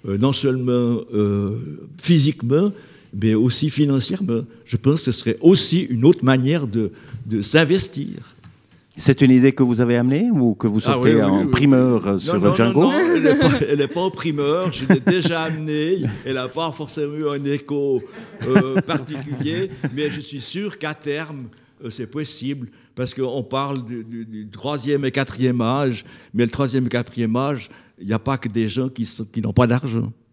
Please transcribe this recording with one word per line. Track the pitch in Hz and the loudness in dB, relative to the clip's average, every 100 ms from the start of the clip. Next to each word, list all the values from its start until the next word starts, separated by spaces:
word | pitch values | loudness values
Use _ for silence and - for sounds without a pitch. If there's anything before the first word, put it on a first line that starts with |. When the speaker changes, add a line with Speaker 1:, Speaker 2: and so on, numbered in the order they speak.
| - | -4
Speaker 1:
euh, | 98 | 0
non | 131 | 0
seulement, | 139 139 127 123 123 120 117 - | 2 0 0 0 0 0 -2 -2
euh, | 104 101 101 101 110 147 - - - | 0 0 0 -2 -6 -8 -14 -18 -8
physiquement, | - 165 139 151 117 147 202 202 - - _ | 2 4 4 0 0 2 2 -4 -20 -20 _
mais | 101 110 110 | -2 2 4
aussi | 123 120 151 | 2 0 -2
financièrement. | 147 147 135 123 190 190 117 - - - | 0 2 2 -2 -4 -2 -4 -6 -16 -6
Je | 113 | 0
pense | 135 156 | 2 2
que | - | -2
ce | |
serait | 117 - 110 | -2 -4 4
aussi | 165 196 - 165 | 6 6 4 0
une | 175 120 | 0 4
autre | 135 175 127 | 4 6 4
manière | 131 127 165 131 | 2 2 0 -2
de, | 110 101 - - - - | -2 -4 -6 -18 -16 -4
de | 107 | -2
s'investir. | 101 156 156 185 - 147 - - - _ - _ _ _ _ - | 2 4 4 0 -2 -8 -10 -14 -18 _ -20 _ _ _ _ -2
Speaker 2:
C'est | - 131 | 2 4
une | 135 | 6
idée | 127 135 | 8 6
que | 131 | 4
vous | 127 117 | 0 2
avez | 120 120 | 2 2
amenée | 123 143 240 | 2 2 2
ou | 180 120 101 | 2 2 2
que | 113 | 0
vous | 107 | 0
Speaker 1:
Ah | 131 | 0
Speaker 2:
sortez | 135 123 113 | 2 4 4
Speaker 1:
oui, | |
oui, | |
Speaker 2:
en | 101 98 | 4 2
Speaker 1:
oui, | 147 | 2
oui. | |
Speaker 2:
primeur, | 127 143 131 127 117 92 | 4 6 6 4 2 0
euh, | |
Speaker 1:
Non, | 98 | -2
Speaker 2:
sur | 143 185 | 0 2
Speaker 1:
non, | 101 110 | 2 4
Speaker 2:
Django ? | 117 135 | 4 4
Speaker 1:
non, | 196 | 4
non, | 294 349 349 | 4 2 4
elle | |
n'est | 285 277 | 4 4
pas, | 269 269 214 | 4 2 0
elle | 147 | 0
n'est | 139 | 0
pas | 175 | 0
en | 185 | -4
primeur. | 185 165 147 143 170 185 | -4 -4 -2 0 0 -2
Je | - 135 | -4 2
l'ai | 139 | 4
déjà | 127 180 170 165 | 4 2 0 -2
amenée. | 160 156 156 151 160 190 127 98 131 | -4 -6 -4 -2 0 -2 -2 -6 -6
Elle | 131 | -6
n'a | 127 | -6
pas | 160 165 | -6 -6
forcément | 139 147 - 147 151 | -6 -10 -6 -6 -4
eu | 151 | -4
un | 143 139 | -4 -4
écho, | 143 143 143 139 127 - - - - 117 | -4 -4 -4 -2 -2 -4 -18 -18 -10 2
euh, | 135 131 120 | 2 4 -2
particulier, | - - 127 151 147 127 147 170 190 - 143 127 | -2 -6 -6 -12 -10 -6 -4 -4 -6 -6 -8 -4
mais | 151 | -6
je | 147 | -6
suis | 139 143 | -12 -14
sûr | 120 185 208 - | -10 -8 -8 -8
qu'à | 151 | -10
terme, | 151 147 147 156 143 117 _ _ _ | -8 -8 -8 -8 -14 -16 _ _ _
euh, | 120 | -14
c'est | - 113 | -12 -10
possible, | 143 151 - 127 143 123 _ _ | -10 -10 -8 -8 -8 -12 _ _
parce | - 127 | -8 -8
qu'on | - 127 131 | -4 -4 -4
parle | 113 135 139 139 117 | -4 -4 -4 -6 -8
du, | 120 | -12
du, | 113 117 110 | -12 -12 -12
du | 107 107 | -14 -14
troisième | 101 139 147 123 143 131 | -10 -6 -6 -2 -2 -2
et | |
quatrième | 131 135 - 127 123 | -2 -6 -2 0 0
âge, | 113 135 139 113 - - - | 0 0 -2 -4 -12 -20 -8
mais | 104 | -2
le | 120 | -2
troisième | - 139 131 123 | 0 -2 0 0
et | |
quatrième | 120 120 120 113 117 | -2 -4 -4 -2 0
âge, | 139 135 95 - _ _ | -2 -4 -10 -20 _ _
il | 98 | -4
n'y | |
a | 110 | -4
pas | - 135 | -2 -4
que | 113 | -2
des | 107 107 | -2 -2
gens | 123 131 | -2 -4
qui | 127 110 | -4 -8
sont, | - 107 | -8 -8
qui | 117 | -4
n'ont | 110 | 0
pas | 101 120 | 4 4
d'argent. | 123 131 113 110 - _ | 2 -2 -4 -4 -10 _